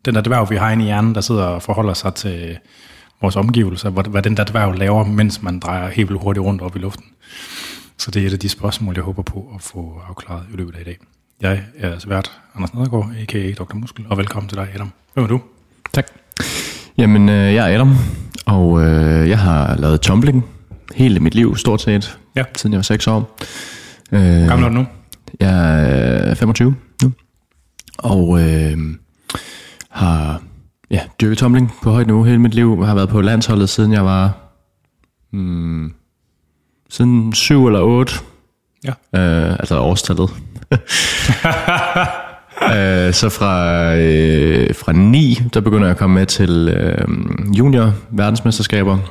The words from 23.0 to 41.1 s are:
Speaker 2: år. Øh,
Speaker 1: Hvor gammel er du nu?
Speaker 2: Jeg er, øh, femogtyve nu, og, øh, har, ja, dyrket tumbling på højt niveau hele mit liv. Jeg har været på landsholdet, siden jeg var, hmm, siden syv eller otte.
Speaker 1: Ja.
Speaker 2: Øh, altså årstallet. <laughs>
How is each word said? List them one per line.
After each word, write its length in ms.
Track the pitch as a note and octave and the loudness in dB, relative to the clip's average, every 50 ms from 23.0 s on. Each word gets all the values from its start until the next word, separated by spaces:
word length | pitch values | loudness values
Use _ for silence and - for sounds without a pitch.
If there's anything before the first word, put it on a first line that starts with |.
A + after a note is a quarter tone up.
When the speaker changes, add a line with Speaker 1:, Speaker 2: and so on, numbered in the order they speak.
| - | 0
Speaker 2:
år. 300 | A2+ A2 G#2+ A2+ - - - - - - - - - - - - - - _ _ _ | 0 0 -2 -2 -6 -10 -18 -18 -16 -16 -18 -18 -18 -18 -20 -20 -20 -20 _ _ _
Øh, 100 | - G#2 | 2 4
Speaker 1:
Hvor 260 | F#2+ F2+ E2+ E2+ E2+ | 4 6 6 4 4
gammel 180 | E2 A#2+ B2 B2 | 4 4 2 2
er 40 | A#2+ | 2
du 60 | A#2 | 0
nu? 100 | B2 C3 B2+ - - _ _ - _ _ - - - | 0 -2 -4 -8 -20 _ _ -20 _ _ -20 -4 -2
Speaker 2:
Jeg 440 | F#3+ F#3+ F#3 - - D#2+ D#2 D#2 D2+ | 0 2 2 2 2 2 2 2 2
er, 460 | C2 C#2 B1+ A#1 B1+ A#1+ G#1 G1+ - | 2 2 2 0 0 0 0 0 -2
øh, 60 | - | 0
femogtyve 400 | - A#2+ A2 A2+ - A#2+ B2+ C#3 C3 - _ _ - B2+ | 0 0 0 2 2 2 2 2 -2 -8 _ _ -2 -2
nu, 80 | C3 B2 _ _ _ _ _ _ _ _ _ _ _ _ - _ - - | -2 -2 _ _ _ _ _ _ _ _ _ _ _ _ -20 _ -20 -18
og, 440 | - - A#2 G2 F#2+ F2 E2+ F2+ E2+ | -8 -4 0 0 2 2 4 4 4
øh, 360 | E2 D#2+ D#2+ D#2 D#2 D#2 D#2 D#2+ D#2 D#2 D#2 - _ _ _ _ _ - - - - - - - - - - _ - _ | 4 2 2 2 0 0 -2 -4 -6 -8 -10 -12 _ _ _ _ _ -14 -12 -12 -12 -16 -20 -20 -20 -20 -20 _ -20 _
har, 520 | - - F#2+ E2+ E2 D#2+ D2+ D2+ D2+ E2 - - - - _ _ _ _ _ _ | -4 0 0 2 2 0 0 -4 -6 -8 -10 -18 -20 -20 _ _ _ _ _ _
ja, 80 | G#2 F#2 - - _ - | -4 -4 -4 -6 _ -2
dyrket 160 | A2 G#2+ A2 | 0 0 2
tumbling 340 | - C3 B2 B2 B2+ B2 A#2 - - - | 2 2 2 4 2 2 0 -4 -2 0
på 80 | A#2 | 2
højt 140 | A2 A#2+ A#2+ | 2 2 4
niveau 160 | A2 G#2+ A2 A2+ | 4 4 4 4
hele 140 | A#2+ A#2+ A#2 | 4 4 4
mit 140 | A#2+ A#2 G#2+ | 4 4 4
liv. 220 | A#2 A#2+ A#2 A2 F2 | 2 2 2 2 2
Jeg 80 | G2 | 2
har 80 | G#2 G#2 | 2 2
været 140 | G2+ G2 F#2+ | 2 2 2
på 120 | G#2+ G#2+ | 2 2
landsholdet, 480 | F#2+ G#2 A#2 A2+ A2+ - A2 G2+ G2 G2 | 2 2 2 0 0 2 2 2 2 0
siden 220 | - - A2 G#2 A2 | 2 0 2 2 2
jeg 120 | G#2 F#2+ | 2 2
var, 320 | F#2+ F#2+ F#2+ F#2+ G2 F#2+ - - - _ _ _ _ _ _ _ _ _ _ _ _ _ _ _ _ | 2 2 2 2 0 -2 -4 -12 -20 _ _ _ _ _ _ _ _ _ _ _ _ _ _ _ _
hmm, 600 | - G2 F#2 F2+ F2 E2+ E2+ E2 E2 D#2+ D#2+ D#2 D#2 _ _ _ _ _ _ _ _ _ _ _ _ _ _ _ _ _ _ _ | -8 -6 -6 -4 -4 -4 -4 -6 -6 -6 -8 -10 -14 _ _ _ _ _ _ _ _ _ _ _ _ _ _ _ _ _ _ _
siden 440 | - - B2 B2 B2 A#2+ A2 A2+ G#2+ | -2 2 2 4 4 2 2 0 -2
syv 320 | - - - D3+ C#3 C3 | -2 0 2 4 4 6
eller 120 | A#2+ G#2+ G2 | 4 4 4
otte. 320 | F2+ A2 A#2+ B2 C3 B2 - - - - _ _ _ _ _ _ _ _ _ _ - | 4 4 4 2 0 0 -4 -10 -12 -16 _ _ _ _ _ _ _ _ _ _ -10
Speaker 1:
Ja. 60 | C3+ B2 _ _ _ - F#2 | -10 -10 _ _ _ -2 0
Speaker 2:
Øh, 320 | F#2 F2 E2 E2 D#2+ E2+ F2+ - | 2 2 2 2 0 -2 -2 -4
altså 200 | - - E2 C2 | -4 -2 -2 0
årstallet. 500 | A#1+ D#2 F#2 - - - F#2 E2 F2+ F#2+ - - - - - - - _ | 0 0 0 -2 -2 -2 0 0 0 -2 -4 -10 -18 -18 -18 -20 -4 _
<laughs> 60 | C#3+ B2+ - - - - - - | -2 -2 -2 -4 -4 -4 -2 -4